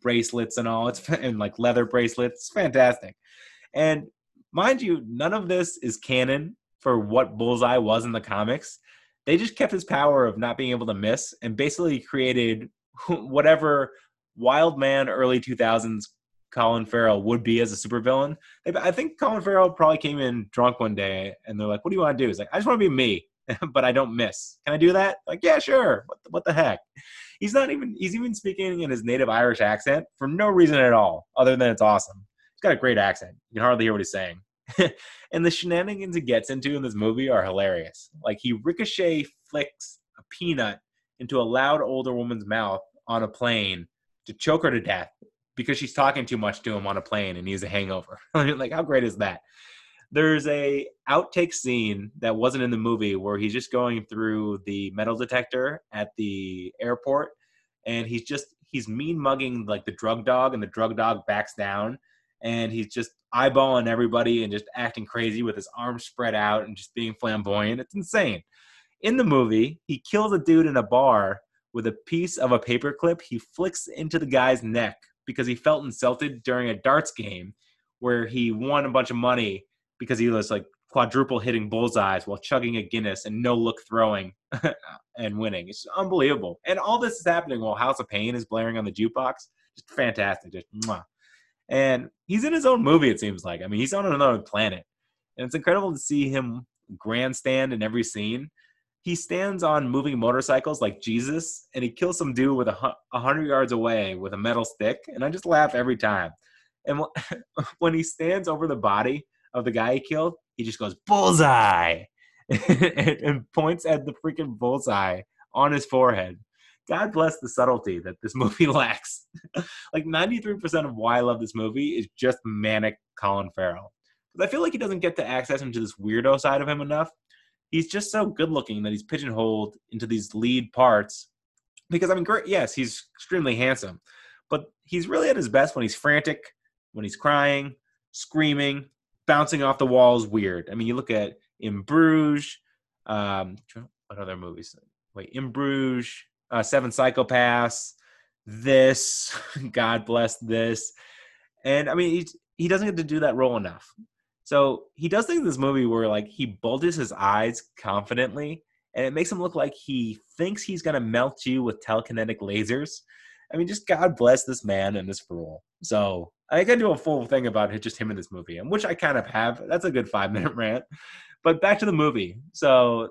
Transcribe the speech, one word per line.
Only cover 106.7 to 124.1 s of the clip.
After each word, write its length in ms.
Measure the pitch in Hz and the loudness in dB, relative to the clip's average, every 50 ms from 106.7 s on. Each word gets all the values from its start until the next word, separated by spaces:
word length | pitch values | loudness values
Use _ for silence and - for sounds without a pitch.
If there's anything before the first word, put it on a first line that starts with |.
| _ _ _ | _ _ _
And 120 | - 143 147 | -4 -4 -4
wh-, 640 | 156 - - - - - 170 240 - _ _ 160 127 - - | -4 -6 -8 -10 -10 -10 -12 -12 -14 _ _ -10 -10 -10 -4
<laughs> 40 | _ | _
when 160 | 175 165 160 | 2 2 2
he 80 | 160 160 | 2 0
stands 460 | 160 - - 160 165 185 196 180 165 | -4 -6 -4 -2 -2 0 0 -2 -4
over 180 | 156 151 165 | -4 -2 -2
the 100 | 156 139 | -4 -2
body 500 | 120 104 104 98 104 113 127 139 151 - _ _ _ _ _ - | 0 0 2 2 2 2 0 -2 -4 -6 _ _ _ _ _ -8
of 100 | 123 113 | -4 -4
the 60 | 123 | -2
guy 240 | 110 113 110 120 131 | 0 0 0 0 0
he 60 | 135 | -2
killed, 340 | 131 - 156 156 160 175 170 - _ _ _ | -2 -2 -2 0 0 -2 -2 -6 _ _ _
he 80 | - 117 | -8 -8
just 140 | 113 110 - | -8 -6 -6
goes, 180 | 110 101 92 - _ | -8 -8 -8 -10 _
"Bullseye!" 960 | - 208 202 190 185 175 156 156 139 127 117 110 104 92 85 85 85 82 80 - - _ _ _ | 2 2 4 6 6 6 8 8 8 8 8 6 6 6 4 4 2 0 -2 -4 -12 _ _ _
<laughs> 420 | _ _ _ _ - 131 110 - - | _ _ _ _ -4 -4 0 2 2
and, 400 | 170 123 180 165 - 147 - 160 | 4 4 4 2 2 2 2 0
and 440 | 147 - 139 147 147 131 107 - _ | 0 2 0 -2 -2 -2 -4 -4 _
points 320 | 170 156 156 175 170 - | 0 0 0 0 -2 0
at 180 | 160 156 147 131 | 0 0 0 0
the 80 | 131 - - - | -4 -10 -8 -6
freaking 340 | 160 - 160 156 135 113 104 | -6 -6 -6 -6 -8 -6 -4
bullseye 640 | 120 123 131 135 - 127 107 98 95 95 90 92 95 - _ _ _ _ - | -2 -2 -2 -2 -2 -2 0 0 0 0 -2 -4 -8 -14 _ _ _ _ 0
on 180 | 120 139 147 147 | 2 2 2 2
his 140 | 139 - | 0 -2
forehead. 520 | - 135 127 127 123 113 95 92 90 90 101 - _ _ _ _ _ _ _ _ | 0 2 4 4 4 4 2 -2 -4 -8 -14 -20 _ _ _ _ _ _ _ _
God 260 | - 156 175 214 226 208 | -4 -4 -2 -2 -2 0
bless 260 | 160 160 160 156 - | 0 0 0 0 -4
the 100 | 135 117 | -8 -6
subtlety 520 | - - 123 127 123 113 - 101 90 85 | -2 2 2 2 2 0 -2 -6 -6 -6
that 160 | 85 90 90 - - | -8 -12 -12 -12 -12
this 120 | 107 - | -8 -4
<laughs> 20 | |
movie 300 | 127 123 104 107 - 170 | -2 -2 -2 2 4 4
lacks. 600 | 143 135 147 123 117 - - - - - - - _ - 165 - - - - 175 - - - - - - | 4 4 2 2 0 -2 -4 -8 -12 -16 -16 -18 _ -20 -20 -20 -10 -8 -8 -8 -8 -12 -18 -12 -8 -6
Like, 100 | 160 151 | -6 -4
ninety-three 540 | 160 160 160 175 214 240 226 214 214 208 196 | -2 -2 0 0 0 -2 -4 -4 -6 -6 -6
percent 280 | - 160 151 160 151 | -4 -2 0 0 -2
of 80 | 139 120 | -2 -4
why 220 | 110 110 117 120 | -2 0 2 2
I 40 | 123 | 4
love 200 | 123 123 120 113 | 4 2 0 0
this 140 | 113 104 - | -4 -6 -6
movie 360 | 110 110 113 110 135 143 147 170 117 | -4 -4 -4 -4 -4 -4 -2 -2 -4
is 80 | 104 - _ - | -6 -8 _ 0
just 180 | 127 127 123 - - | 0 0 0 0 -4
manic 520 | 113 107 104 104 107 110 107 107 107 104 - _ _ _ - | -8 -6 -2 -2 0 0 0 0 -2 -4 -6 _ _ _ -4
Colin 300 | - 101 98 101 98 92 - | -2 -2 -2 -2 -4 -6 -6
Farrell. 380 | - 92 90 85 90 101 104 _ _ _ _ | -4 -4 -4 -4 -6 -10 -18 _ _ _ _